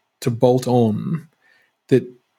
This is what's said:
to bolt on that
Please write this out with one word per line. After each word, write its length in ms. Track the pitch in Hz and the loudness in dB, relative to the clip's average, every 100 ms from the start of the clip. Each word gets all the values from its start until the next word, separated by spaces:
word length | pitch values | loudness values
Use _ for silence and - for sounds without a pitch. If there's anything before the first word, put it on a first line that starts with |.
| _ - | _ -8
to 100 | 131 | -6
bolt 360 | 117 123 127 123 | 0 2 2 0
on 600 | 123 113 104 - 160 - _ _ _ _ _ - | 2 2 0 -4 -8 -10 _ _ _ _ _ 0
that 160 | 127 - - _ | 0 0 -18 _